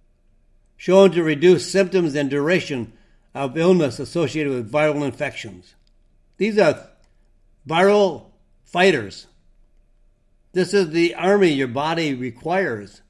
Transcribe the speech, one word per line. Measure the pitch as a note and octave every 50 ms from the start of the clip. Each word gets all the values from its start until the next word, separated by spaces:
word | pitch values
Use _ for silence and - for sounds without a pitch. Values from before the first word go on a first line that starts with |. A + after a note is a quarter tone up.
| _ _ _ _ _ _ _ _ _ _ _ _ _ _ _
Shown | - - F3 F#3 F#3+ G3 F#3+
to | D#3+ F3 E3
reduce | D#3+ D3+ C#3+ D#3+ F3+ F3+ - - -
symptoms | - F#3+ G3 F3 F#3 F#3 E3+ D#3 C3+
and | D3 C#3+ C3+
duration | C#3 C#3+ C#3+ D#3+ F#3 E3+ - - C#3+ B2 A2 A#2+ - _ _ _ _ _ _ _ -
of | C3+ C#3+ C3 B2
illness | D#3+ E3 F#3 F#3 F3 D#3 B2+ A2+ -
associated | C3+ - - F3 D#3 B2+ B2+ D#3 D3+ C#3+
with | C3 B2 A2+ A2
viral | C3+ D3+ D3+ D3+ D3 D3 D3
infections. | C3+ A#2+ - A#2+ A2 - - - A2 F#2 F2+ - _ _ _ _ _ _ _ _ _ _ _ _ _ _
These | - F#3 A3 G#3
are | G#3 F#3+ D3+ - - - - _ _ _ _ _ _ _ _ _ _ _ _ _ _ _ C3
viral | D#3+ E3+ F#3 G3 G#3 G#3 G3+ F#3 D3 A#2 - - _ _ _ _ _ _ _
fighters. | _ - F3 F#3 G3 E3+ B2+ G#2 F#2+ - - - _ _ _ _ _ _ _ _ _ _ _ _ _ _ _ _ _ _ _ _ _ _ _ _ _
This | - F3+ F3+ F3+
is | G3+ G3+ F#3 D#3
the | D#3 E3+ E3+ E3+ D#3
army | D#3 E3+ F#3 G3+ G#3 F#3+ E3+
your | D3 C3+ C3+ B2
body | A#2 C3+ D3 D#3+ E3 E3 E3 D3+ C3+
requires | B2 B2+ B2 A#2 - - D#3 F3+ F#3+ F#3+ D3+ A#2 G#2 G2+ F#2+ - _ _